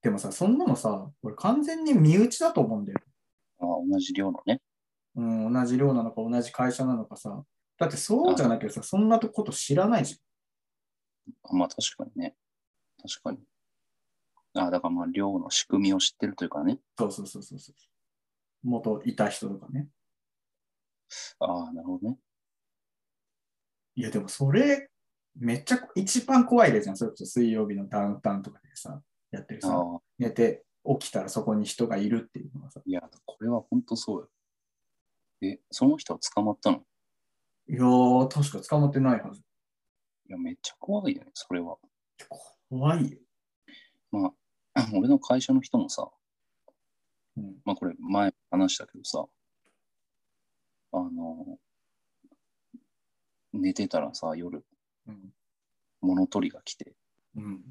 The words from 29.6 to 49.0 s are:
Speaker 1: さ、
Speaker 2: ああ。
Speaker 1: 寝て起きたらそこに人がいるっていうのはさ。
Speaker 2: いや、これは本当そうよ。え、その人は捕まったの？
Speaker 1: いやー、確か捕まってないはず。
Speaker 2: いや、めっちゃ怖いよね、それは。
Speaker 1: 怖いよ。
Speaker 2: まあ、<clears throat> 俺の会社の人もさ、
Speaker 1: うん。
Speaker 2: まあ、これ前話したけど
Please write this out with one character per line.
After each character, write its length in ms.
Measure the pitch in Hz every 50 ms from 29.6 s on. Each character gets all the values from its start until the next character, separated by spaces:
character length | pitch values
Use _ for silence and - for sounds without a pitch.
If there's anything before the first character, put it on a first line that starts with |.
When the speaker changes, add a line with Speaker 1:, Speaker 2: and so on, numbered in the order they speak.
| -
Speaker 1:
さ、 100 | 92 87
Speaker 2:
あ 240 | 87 87 87 87
あ。 40 | 85 _ _ _ _
Speaker 1:
寝 120 | 123 117
て 340 | - - 117 110 - - _ _ _ _ _
起 240 | - - - - -
き 20 | -
た 100 | 104 95
ら 60 | 98
そ 160 | - 113 107
こ 100 | - 107
に 100 | 107 104
人 220 | 101 - - 120
が 100 | 113 110
い 120 | 101 104 107
る 160 | 117 113 113
っ 40 | -
て 100 | _ 131
い 80 | 156 147
う 40 | - 143
の 60 | -
は 60 | - -
さ。 100 | - -
Speaker 2:
い 80 | - 90
や、 160 | 87 - - _ _ _
こ 120 | - - _
れ 80 | 107 117
は 120 | 120 113 - _
本 120 | - 127 120
当 120 | - 117
そ 220 | 113 - - 104
う 40 | 87
よ。 100 | - _ _ _ _ _ _ _ _ _ _ _ _ _ _ _ _ _ _ _ _ _ _ _ -
え、 180 | 95 101 - _ _
そ 160 | - - 123 -
の 80 | 302
人 160 | 311 - - 82
は 60 | -
捕 240 | - - - 104 101
ま 100 | 107 104
っ 60 | _
た 120 | - - 87
の？ 120 | - - _ _ _ _ _ _ _ _ _ _ _ _ _ _ _ _ -
Speaker 1:
い 60 | -
や 80 | 127 127
ー、 460 | 127 127 127 127 123 127 127 131 135
確 220 | - 147 143 -
か 100 | - 101 - -
捕 120 | 151 151
ま 80 | 147 143
っ 40 | -
て 60 | 143
な 180 | 135 131 123
い 60 | 107 -
は 100 | - -
ず。 80 | - _ _ _ _ _ _ _ _ _ _ _ _ _ _ _ _ _ _
Speaker 2:
い 40 | 185
や、 60 | 131
め 160 | 131 123 131
っ 20 | _
ち 120 | _ - -
ゃ 20 | _
怖 280 | - - 202 208 196 165
い 60 | -
よ 80 | - -
ね、 80 | - _
そ 200 | - - _ -
れ 60 | 90
は。 180 | - - 85 _ _ _ _ _ _ _ _ _ - _ - - - - _ _ _ _
Speaker 1:
怖 280 | 131 127 135 147 165
い 160 | 170 135 - -
よ。 60 | - _ _ _ _ _ _ _ _ _ - - - - _ _ _ _ _
Speaker 2:
ま 160 | - 101 95
あ、 80 | 92 - _ _ _ _ _ _ _ _
<clears throat> 180 | 139 120 110 107
俺 160 | 95 101 -
の 100 | 143 139
会 220 | - - 123 127
社 120 | 127 - 131
の 80 | 131
人 180 | 135 - - 120
も 100 | - -
さ、 220 | - - - - _ _ _ _ _ _ _ _ _ _ _ _ _ _ _ _ _ _ _ _ _ _ _ _ _
Speaker 1:
う 40 | -
ん。 160 | 104 98 95 - _
Speaker 2:
ま 80 | 107 101
あ、 40 |
こ 100 | - -
れ 80 | 90 - -
前 360 | - 85 98 101 101 95 - _ _ _
話 240 | - 92 95 - -
し 40 | -
た 80 | -
け 120 | - _
ど 60 | -